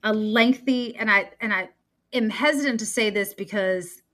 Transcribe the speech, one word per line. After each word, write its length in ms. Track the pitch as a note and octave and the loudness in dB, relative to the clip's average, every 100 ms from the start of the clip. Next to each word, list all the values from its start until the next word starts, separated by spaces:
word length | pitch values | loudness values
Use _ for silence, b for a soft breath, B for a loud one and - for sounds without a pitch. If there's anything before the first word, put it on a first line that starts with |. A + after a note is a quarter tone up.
a 100 | G#3+ | 0
lengthy, 800 | A3 G#3+ A3+ A#3 B3+ - B3+ A#3+ - | 0 0 4 4 2 0 0 -2 -4
and 140 | A3 | 2
I, 220 | G3+ - - | 2 2 -8
and 120 | A3 | -4
I 180 | G3 F#3 _ _ _ _ | -4 -4 _ _ _ _
am 160 | B3+ A3 | -2 0
hesitant 520 | - D4 D4 C#4 A3+ | 2 2 2 0 -2
to 40 | G#3+ | -2
say 240 | - A3 | 0 0
this 240 | G3+ G3 | 0 -4
because 720 | G3 G3 G#3 F#3+ F#3 F3 - _ | -6 -6 -2 0 0 -4 -16 _